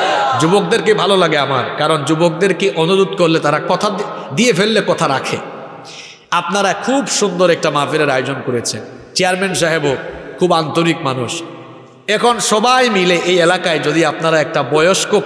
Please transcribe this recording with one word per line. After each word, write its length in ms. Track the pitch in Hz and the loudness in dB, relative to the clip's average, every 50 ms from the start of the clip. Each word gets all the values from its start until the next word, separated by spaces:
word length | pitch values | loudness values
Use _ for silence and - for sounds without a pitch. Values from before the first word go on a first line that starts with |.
| - - - - - - - 120 | 0 0 0 0 0 0 0 0
যুবকদেরকে 540 | 143 165 185 202 185 165 208 220 165 - 143 | 2 2 2 2 2 2 0 0 2 2 2
ভালো 220 | 139 165 190 202 | 2 2 2 2
লাগে 220 | 185 180 160 156 147 | 4 2 2 2 0
আমার, 260 | 139 131 135 127 117 - - - | 0 0 0 -2 -2 -4 -4 -2
কারণ 260 | 147 151 160 151 139 | 0 0 0 0 0
যুবকদেরকে 640 | 131 160 156 170 175 160 160 185 196 180 - 196 196 - | 0 0 2 2 0 2 2 0 0 0 0 -2 -2 0
অনুরোধ 320 | 165 160 165 190 190 196 185 196 190 | 0 0 2 2 2 2 0 0 0
করলে 220 | 175 165 165 156 | 0 2 2 2
তারা 200 | 143 147 147 147 135 - | 2 2 0 0 0 0
কথা 220 | 180 180 202 214 | -2 0 0 -2
দি-, 440 | 202 180 - - - - - - 131 | -2 -4 -6 -8 -8 -12 -12 -6 0
দিয়ে 180 | 147 226 233 208 | 2 2 2 4
ফেললে 300 | 160 202 214 220 208 - | 2 2 2 2 0 2
কথা 220 | - 170 - 170 147 | 0 0 0 0 0
রাখে। 280 | 135 127 117 - - 98 - - - - - - - - - - - - - - - - - - | 0 -2 -2 -4 -6 -6 -8 -10 -14 -14 -16 -16 -16 -18 -18 -18 -18 -18 -18 -20 -20 -18 -8 -4
আপনারা 420 | - 175 175 - 185 202 196 196 170 | -2 -2 -2 0 -2 0 0 0 0
খুব 340 | - - - 262 277 240 | -2 -2 -2 0 0 0
সুন্দর 440 | - - - 208 202 175 175 185 175 | -2 -2 -2 -2 -2 0 2 2 2
একটা 200 | 165 - - 160 | 2 2 0 -2
মাহফিলের 400 | 147 147 143 131 139 156 151 143 | 0 0 -2 0 0 0 0 0
আয়োজন 240 | 135 131 131 127 139 131 - | 0 0 -2 -2 -4 -6 -6
করেছেন, 340 | 139 120 120 113 - - 110 101 - - - - - - | -4 -4 -4 -4 -4 -6 -8 -10 -12 -16 -18 -16 -8 -4
চেয়ারম্যান 400 | - 185 180 185 185 196 196 180 | -2 0 0 0 0 -2 -2 -2
সাহেবও 420 | - 165 165 160 160 147 143 131 117 - - - - - - - - | 0 0 0 0 0 0 0 -2 -2 -4 -10 -12 -14 -14 -12 -4 -2
খুব 140 | 185 170 175 | 0 2 2
আন্তরিক 440 | 165 160 147 123 160 170 165 160 - - | 2 0 -2 -2 0 0 0 0 -2 -2
মানুষ। 400 | 135 131 131 123 107 - - - - - - - - - - - - - - - | -4 -4 -4 -4 -6 -6 -8 -10 -12 -16 -18 -18 -20 -20 -20 -20 -20 -20 -14 -4
এখন 320 | - 208 214 - 240 240 220 | -2 -2 2 2 2 2 2
সবাই 520 | - - 214 214 208 247 254 254 254 247 | 0 0 0 2 2 4 4 4 4 2
মিলে 300 | 214 196 180 175 180 165 165 | 2 2 2 2 2 2 2
এই 140 | 180 185 175 | 2 2 4
এলাকায় 400 | 165 170 180 180 180 185 160 151 | 4 4 2 2 0 0 -2 0
যদি 260 | 139 147 151 160 165 | 0 0 2 2 2
আপনারা 360 | 151 143 - 156 165 160 156 | 0 0 0 0 2 2 2
একটা 220 | 147 - - 151 139 | 2 0 0 -2 -2
বয়স্ক 580 | 131 143 156 156 180 190 185 - - 208 202 - | 0 2 2 4 4 4 2 0 0 0 0 0